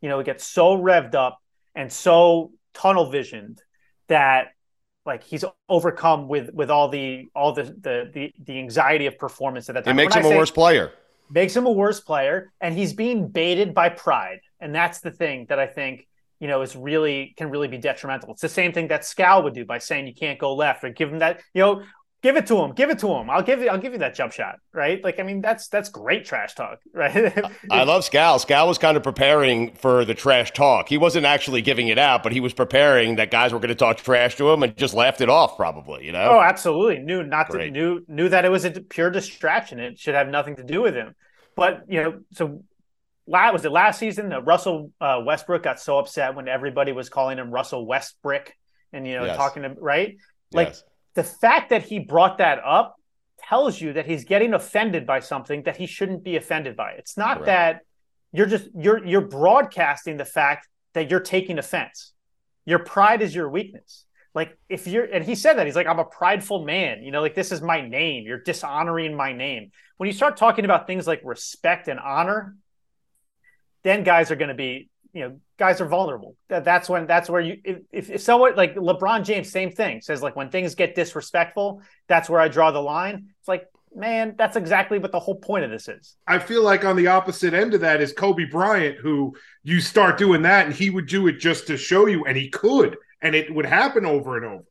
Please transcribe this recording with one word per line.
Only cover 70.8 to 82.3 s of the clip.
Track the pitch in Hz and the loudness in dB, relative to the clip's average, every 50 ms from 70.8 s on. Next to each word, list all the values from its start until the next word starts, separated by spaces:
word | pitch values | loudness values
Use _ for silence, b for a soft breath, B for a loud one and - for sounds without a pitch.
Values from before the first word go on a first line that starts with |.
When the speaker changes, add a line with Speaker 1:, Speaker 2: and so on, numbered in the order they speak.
| - | 2
Speaker 1:
things | - 185 185 175 160 | -2 -8 -6 -2 -2
like | 160 151 - | -4 -4 -4
respect | 131 120 - - - - - - 160 175 170 170 - | -10 -12 -12 -12 -16 -16 -4 -2 -2 -2 -2 -4 -10
and | 139 127 | -10 -8
honor, | - 139 139 147 170 180 202 214 202 196 202 _ _ _ _ _ _ _ _ _ _ _ _ _ _ _ _ _ _ _ _ _ _ _ _ _ _ | -8 -6 -2 -2 0 0 -2 -4 -6 -10 -18 _ _ _ _ _ _ _ _ _ _ _ _ _ _ _ _ _ _ _ _ _ _ _ _ _ _
then | 190 196 208 185 | 0 0 2 4
guys | 180 175 170 165 160 | 4 6 6 4 2
are | 160 | 0
gonna | 139 156 143 135 | -4 -4 -6 -6
be, | 120 139 127 127 135 139 _ _ _ _ _ _ | -8 -8 -8 -8 -10 -14 _ _ _ _ _ _
you | 180 139 | -14 -14
know, | 123 131 147 _ _ _ _ | -12 -14 -16 _ _ _ _
guys | 202 185 180 - | 2 2 2 2
are | 185 | 0
vulnerable. | 151 160 180 190 165 135 113 98 - - _ _ _ | -2 -2 -2 -2 -2 -4 -10 -12 -18 -20 _ _ _
That, | 196 175 151 | -6 -4 0
that's | 170 175 180 175 - | 2 2 2 2 0
when, | 180 175 165 | -4 -4 0
that's | 156 170 175 170 170 | 2 0 0 0 0
where | 170 180 | -2 -2
you, | 170 165 165 - _ | -2 -2 -8 -10 _
if, | - 185 170 - _ - | -10 -10 -10 -12 _ -12
if, | 208 - - | -12 -12 -8
if | - 208 | -10 -8
someone | - - 240 240 254 254 - | 0 2 4 6 6 4 4
like | 202 185 170 175 | 4 0 0 0
LeBron | 196 185 170 180 - 185 190 226 220 185 | -4 -2 -2 0 0 0 0 0 0 0
James, | - 214 202 165 - | -2 -4 -4 -4 -6
same | - 190 190 180 170 | -6 -4 -4 -4 -4
thing, | - 220 185 - 226 | -4 -4 -4 -4 -8
says, | - - 156 139 131 | -8 -8 -8 -6 -6
like, | 143 135 | -6 -6
"When | 135 139 135 | -8 -12 -6
things | 127 185 185 175 135 | -6 -4 -4 -4 -2
get | - 185 165 175 | -2 -2 -2 0
disrespectful, | 180 170 156 - 160 139 - _ 180 170 170 - 214 202 202 196 202 b b b b b _ | -4 -4 -4 -4 -12 -12 -4 _ -2 -2 0 -2 -4 -4 -4 -6 -10 b b b b b _
that's | 180 165 165 | 2 2 2
where | - | 2